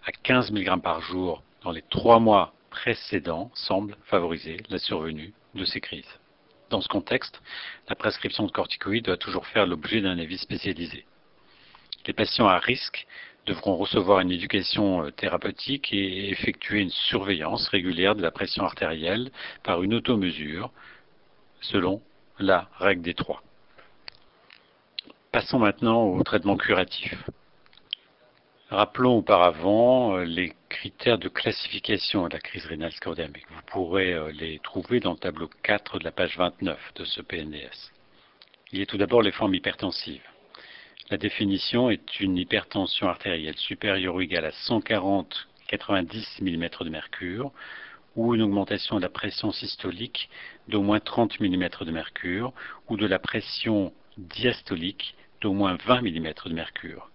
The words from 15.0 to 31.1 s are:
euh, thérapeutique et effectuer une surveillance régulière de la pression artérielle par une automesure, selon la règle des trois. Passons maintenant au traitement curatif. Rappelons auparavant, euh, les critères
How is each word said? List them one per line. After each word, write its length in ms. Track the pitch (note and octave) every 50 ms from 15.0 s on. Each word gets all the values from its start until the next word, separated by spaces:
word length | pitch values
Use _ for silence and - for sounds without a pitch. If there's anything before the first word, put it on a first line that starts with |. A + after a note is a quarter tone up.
| D#2
euh, 40 | C#2+
thérapeutique 800 | - - - F#2 F2 F2 - G#2 G2+ - - - C#3 C#3 - - -
et 340 | G2 G2 F#2+ F#2 F#2+ G2+ G2+
effectuer 520 | F#2+ - - - F#2+ - - - A2 G#2
une 100 | G2+ E2+
surveillance 760 | - - - - - G#2 G2 G2 G2 D#2+ D#2 E2 G2 A2+ - -
régulière 460 | - G2+ F2 F#2 F2 D#2+ F2+ G2 G#2+
de 60 | G#2+
la 100 | F2+ D#2+
pression 320 | - - G2 F#2 - -
artérielle 680 | G2+ E2+ - - G2 D#2+ E2 D#2+ D#2 E2+ G2 A2 B2 C3 - - - - - -
par 200 | _ - F#2+ E2+
une 120 | F2+ G2 A2
automesure, 760 | A2+ - - B2 G#2+ F#2+ F2 D#2+ D#2+ D2+ D2+ D2+ E2+ A2 - _ - - - - - _ _ _ _ _ _ _ _ _ _ _ -
selon 400 | - - - G#2 F2 F#2 G2 A2+ - _ _ _ _ _ _ -
la 300 | G2 F#2+ F#2+ F2 - - -
règle 240 | - F#2 G2+ G2 F2
des 140 | E2 F2 E2+
trois. 280 | - - - - - - - - - - _ _ - - - - _ - - - - _ _ _ _ _ _ - - _ _ _ _ _ _ _ - - - - _ _ _
Passons 260 | - A#2 A2 - - C3
maintenant 460 | A2 G2+ G2+ - A#2 A2+ A2+ A#2 A2+
au 180 | G2+ F2+ F#2+ -
traitement 340 | - - G#2 - G2+ G2 F#2
curatif. 560 | - - G#2+ F#2 F#2 - - - - - - - - - - _ _ _ _ _ _ - _ - _ _ - _ _ _ _ _ _ _ _ _ _ _ _ _ _ -
Rappelons 480 | - G2 G#2 - - - B2+ B2+ A#2+
auparavant, 1000 | A2+ - - G#2 F2+ F2+ F2 D#2+ D2+ E2 F#2+ G#2 A2 A#2 B2 B2+ C3 B2 A2 F#2+ F#2
euh, 60 | F2+
les 280 | E2+ E2 E2+ F2+ E2 - _ _ _
critères 480 | - - - G2+ - - - B2